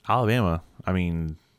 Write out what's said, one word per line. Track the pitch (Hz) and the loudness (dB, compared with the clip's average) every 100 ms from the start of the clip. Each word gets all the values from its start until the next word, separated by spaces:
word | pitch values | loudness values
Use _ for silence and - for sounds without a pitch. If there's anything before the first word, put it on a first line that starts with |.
| - | -2
Alabama, | 117 110 123 95 82 - _ - | 0 2 2 2 -2 -6 _ -4
I | |
mean, | 92 87 82 80 78 _ | -2 0 -2 -4 -8 _